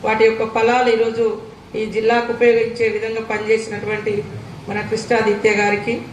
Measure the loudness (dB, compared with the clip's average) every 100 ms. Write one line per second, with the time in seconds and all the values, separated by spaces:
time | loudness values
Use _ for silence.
0 | 0 4 4 4 -2 2 2 4 4 2
1 | 2 2 -2 -2 -10 -18 -10 -6 -4 0
2 | 2 2 0 2 4 4 0 0 0 0
3 | -4 -6 -4 -6 0 0 0 -8 -6 -4
4 | -2 -4 -6 -12 -14 -14 -8 -6 -4 -6
5 | 0 2 2 2 2 4 2 0 -2 -6
6 | -8